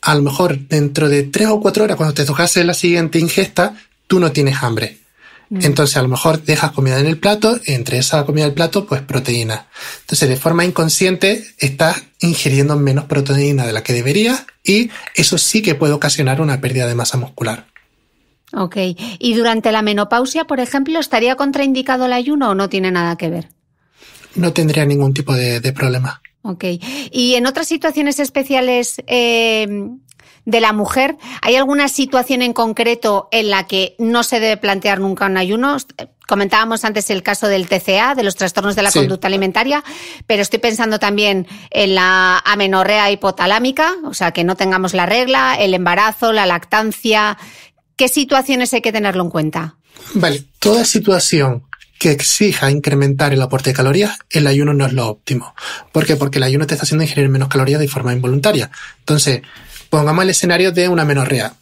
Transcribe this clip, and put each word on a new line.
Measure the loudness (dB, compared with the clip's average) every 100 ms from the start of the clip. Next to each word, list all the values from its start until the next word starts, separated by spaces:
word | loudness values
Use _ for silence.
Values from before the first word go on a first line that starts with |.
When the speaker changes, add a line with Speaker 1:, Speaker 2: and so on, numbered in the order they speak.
Speaker 1:
a | 0 0
lo |
mejor | 0 0 0 0 -2
dentro | 0 0 0 2
de | 2
tres | 0 0 0
o | 2
cuatro | 2 2 0
horas, | 0
cuando | -2
te | 0 -2
tocase | 0 0 2 0
la |
siguiente | 0 0 2 2 0
ingesta, | 0 0 0 0 0 -2 _ _ _
tú | 2
no | 2
tienes | 2 0 0
hambre. | -2 -4 -6 -10 _ _ -20 -20 _
Speaker 2:
Mm. | -2
Speaker 1:
Entonces, | 0 2 2 2
a |
lo | 0
mejor | 0 0 0
dejas | 0 0 0
comida | 0 0 2
en | 0
el | 0
plato, | 0 2 2 0 -2
entre | -4 -2 -2
esa | 0 0 0
comida | 0
del | 0
plato, | 0 -2 -2 -2
pues, | -6
proteína. | -4 -6 -2 -4 -4 -6 -12 -18 -16 -16
Entonces, | -6 0 0
de | 2
forma | 0 2 0
inconsciente, | 0 0 2 0 2 0 -2 -6 _
estás | -6 0 0 0 -10 _
ingiriendo | -2 0 0 2 2 2
menos | 2 0 0
proteína | -2 0 2 2 0 0
de |
la | -4
que | -2
deberías | -2 0 0 2 0 -6 _
y | 0 2 0 -6 -8 -2
eso | 0 0
sí | 0 0
que | 0 2
puede | 2
ocasionar | 2 0 0 0 0
una | 0 0
pérdida | -2 -2 -2
de | -2
masa | -2 -4
muscular. | -6 -6 -6 -6 -12 _ _ _ _ _ _ _ _ -6
Speaker 2:
Ok. | -6 -4 -4 -6 -12 -6
¿Y | -2
durante | 0 0 2 0
la | 0
menopausia, | 0 0 0 0 0 -4 -4
por | -4
ejemplo, | -2 -2 -2 -2
estaría | -2 0 0 0
contraindicado | -2 0 0 0 -2 -2 0
el |
ayuno | -2 0 0 0
o | 0
no | 0
tiene | -2 0
nada | 0 -2 -2
que | -4
ver? | -6 -10 _ _ _ _ _ -20 -20 -10 -2
Speaker 1:
No | 0
tendría | 2 2 2 2
ningún | 2 2
tipo | 0 0
de, | 0 0 -2
de | -2
problema. | -2 -2 0 -4 -6 -18 _
Speaker 2:
Ok. | -10 -6 -6 -6 -8 -12 -8
¿Y | 0 2
en | 2 2
otras | -2 -4
situaciones | -2 -2 0 -2 -2
especiales, | -2 -4 -2 0 2 0 -2 -8 -2
eh, | 0 2 2 2 0 -2 -6 -8 -12 _ _ -20 _ 0
de | 2
la | 2
mujer, | 0 0 0 0 -2 -12 -6
hay | 0 2
alguna | 2 2 0
situación | 0 0 0 0 0
en | 0
concreto | 0 -2 0 0 0 0 0 0
en | -2 0
la | -2 -2
que | -2 -4 -2
no | 0 0
se | 0 0
debe | 0 0
plantear | -2 0 0 0
nunca | -2 -2 0
un | 0
ayuno? | 0 0 0 -2 -8 -18 -20 _ -4
Comentábamos | -2 2 2 2 -2 -2
antes | -4 -2
el | -4
caso | -2 -2 0
del | 0 0
T | -2
C | 0 2
A, | 2 0
de |
los | -2 -2
trastornos | -4 -2 -2 0
de |
la | 0
Speaker 1:
Sí. | 2
Speaker 2:
conducta | 0 -2 -2
alimentaria, | -2 -2 0 0 -2 -4 -16 -16 -18 -2
pero | -2
estoy | 0 -2
pensando | -2 -2 -2 0
también | -2 0 0 0 -4 -12 -8
en | -2 2 4
la | 4 4 4 2 2
amenorrea | 0 2 2 2 2 2
hipotalámica, | 0 -2 0 0 2 0 0 0 -2 -8
o |
sea, | -4 -4
que | 0 -2
no | 0
tengamos | 0 0 0
la | 0 0
regla, | 0 2 2 2 0
el | 0
embarazo, | 2 2 2 0 0 0
la | 2 2
lactancia. | 0 0 -2 -2 -4 0 2 0 -4 -14 -20 -20 _ _ 0
¿Qué | 0
situaciones | 2 2 0 2 -2 0
hay | 0
que | -2
tenerlo | -2 -2 -2
en | -2
cuenta? | -2 -2 -4 -8 _ _ -20 -6 0
Speaker 1:
Vale, | 0 -2 -8 _
toda | 2 4
situación | 2 0 2 2 2 2 0 -2 -8 -20 -20 _
que | 0
exija | 2 0 2 2 2 0
incrementar | 0 2 2 2 2 2
el | 2
aporte | 0 -2 -2
de |
calorías, | 0 2 2 0 -2 -4
el | 0 2
ayuno | 2 2
no | 2 0
es |
lo | 0 -4
óptimo. | -6 -4 -6 -6 -16 -14 -14 -4
¿Por | -2 2
qué? | 0
Porque | 0 0
el |
ayuno | 0 0 0
te |
está | -2
haciendo | 0 0 0
ingerir | 2 2
menos | 2 2
calorías | 0 2 2
de | 0
forma | -2 -2
involuntaria. | -2 0 2 2 0 -2 -10 -20 -18
Entonces, | -2 0 2 -2 -4 -20 -20 -20 -2
pongamos | 0 2 2 2
el |
escenario | 2 2 2 2
de | 2 2
una | 2
amenorrea | 2 2 2 -2 -2 -8